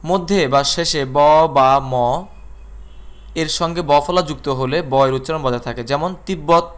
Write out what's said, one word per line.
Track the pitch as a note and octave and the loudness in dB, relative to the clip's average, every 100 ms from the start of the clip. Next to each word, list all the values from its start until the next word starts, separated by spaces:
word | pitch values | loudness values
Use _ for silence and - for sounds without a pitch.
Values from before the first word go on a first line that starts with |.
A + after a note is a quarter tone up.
| D#3+ | -2
মধ্যে | F#3+ E3 G3 C#3 | -2 0 0 4
বা | C#3 | 2
শেষে | C#3 - E3+ D#3 | 2 -2 -2 -2
ব | C3+ C#3+ D3 D#3 D#3+ | -2 4 6 6 4
বা | C#3 C3 C#3 | 4 4 4
ম | C3 B2+ A#2+ D3 G3 - - - - - - - - - - | 2 -2 0 -2 -6 -18 -18 -18 -18 -18 -18 -18 -18 -18 -10
এর | E3 D#3 | -6 -4
সঙ্গে | - E3+ E3+ | -2 -4 -4
ব | D3+ C#3+ | 2 2
ফলা | C#3+ F3+ | 2 -2
যুক্ত | D#3 C#3 D3 | -2 -6 -6
হলে | C3 C3 D#3 | -4 -2 -2
ব | D3+ C3+ C3+ | 0 2 2
এর | |
উচ্চারণ | C3 C3 D#3+ | 0 -4 -4
বজায় | C3+ A#2+ | -2 -4
থাকে, | B2 A#2 | -6 -10
যেমন | A2+ C#3 E3+ F3+ - | -4 -4 -4 -6 -8
তিব্বত | F3+ D3+ E3+ E3+ | -6 2 2 2